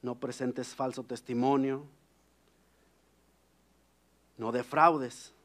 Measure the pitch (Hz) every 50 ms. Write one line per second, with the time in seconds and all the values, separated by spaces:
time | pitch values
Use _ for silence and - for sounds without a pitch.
0 | - 123 123 - - 123 123 - 135 123 123 - 123 - - - 135 131 120 -
1 | 123 - 123 117 - - 127 120 123 135 139 139 135 135 135 135 147 143 - _
2 | _ _ _ _ _ _ _ _ _ _ _ _ _ _ _ _ _ _ _ _
3 | _ _ _ _ _ _ _ _ _ _ _ _ _ _ _ _ _ _ _ _
4 | _ _ _ _ _ _ _ - 113 113 117 123 120 - - 151 156 170 165 151
5 | 131 120 - - - - - _